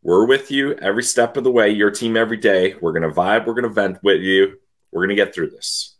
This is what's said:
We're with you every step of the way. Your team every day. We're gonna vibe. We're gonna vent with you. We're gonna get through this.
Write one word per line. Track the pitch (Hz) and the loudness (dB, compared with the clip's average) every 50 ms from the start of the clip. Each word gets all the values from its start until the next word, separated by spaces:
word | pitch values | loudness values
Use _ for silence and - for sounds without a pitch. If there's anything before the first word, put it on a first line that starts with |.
We're | _ 85 87 92 110 | _ 2 2 4 4
with | 120 135 139 - - | 4 2 0 0 -4
you | 139 139 139 143 143 | -4 -2 -2 -2 -6
every | - - 98 101 117 120 | -4 -4 -4 -4 -2 -4
step | - - 123 117 120 - | -2 0 0 0 0 -2
of | 139 120 | -2 -2
the | 127 | 2
way. | 123 120 107 104 | 2 4 2 2
Your | 107 104 104 101 | 2 2 0 0
team | 101 - 120 113 113 | 0 -2 -4 -2 0
every | 113 113 110 113 | 0 0 0 -2
day. | 107 - 107 98 92 92 98 - - | 0 2 2 4 4 2 0 -2 -4
We're | 87 82 | -6 -4
gonna | 80 82 82 78 | -2 -2 -4 -2
vibe. | 73 85 87 95 107 117 113 | -2 -2 0 0 0 0 0
We're | 117 113 | -2 -4
gonna | 123 120 113 | -4 -4 -2
vent | 101 107 98 95 92 - - | -2 -2 -2 -2 -4 0 2
with | 101 95 78 | 2 2 2
you. | 92 95 95 95 98 98 - _ _ _ _ _ _ _ | 2 0 2 2 2 0 -2 _ _ _ _ _ _ _
We're | - 85 92 | -4 -4 -2
gonna | 92 101 | -2 0
get | 107 98 - - | 0 0 -2 -2
through | 90 80 - | -8 -8 -8
this. | - - - - - - - - _ | -8 -12 -10 -8 -8 -8 -10 -12 _